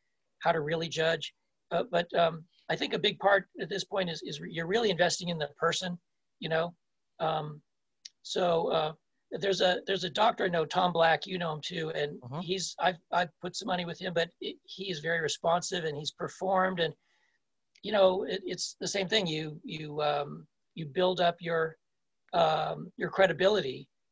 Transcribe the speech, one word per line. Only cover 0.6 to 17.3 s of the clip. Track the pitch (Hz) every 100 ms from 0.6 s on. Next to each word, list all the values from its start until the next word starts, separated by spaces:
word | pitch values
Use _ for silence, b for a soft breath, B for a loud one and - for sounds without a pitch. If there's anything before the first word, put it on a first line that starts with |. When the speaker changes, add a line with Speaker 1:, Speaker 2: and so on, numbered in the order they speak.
Speaker 1:
really | 147 165 165
judge. | 143 160 160 - - _ _ -
Uh, | 170 -
but, | 170 175 175
um, | 165 160 - b b
I | 165
think | -
a | 208
big | 202 156
part | 196 196 - 339
at | 156
this | 196
point | - 202 175
is, | 160
is | - 147 175
you're | 165 165
really | 220 220
investing | 165 175 - 180
in | 165
the | 143 -
person, | 165 - 185 175 _ _ _ -
you | 160
know. | 160 175 - _ _ _ -
Um, | 160 156 151 147 _ _ _ _ - _
so, | - 185 175 165 -
uh, | 160 156 160 _ _ -
there's | - 196 185
a, | 180 180 -
there's | 196
a | 180
doctor | 202 233 - 185
I |
know, | 170 156
Tom | 180 180
Black, | 165 165 160 190
you | 185
know | 170
him | 151
too, | - 170 160 160
and | 147 185
Speaker 2:
Uh-huh. | 123 147
Speaker 1:
he's, | 170 190 165 -
I've, | 175 175 -
I've | 175 175 _
put | 180 -
some | 196
money | 180 170
with | 165
him, | 185
but | 165 170 -
it, | - -
he | - - 196
is | 151
very | 160 165
responsive | 147 - 165 175 - 180 156
and | 143
he's | 147
performed, | - 160 - 185 185 185 175
and, | 156 - _ _ _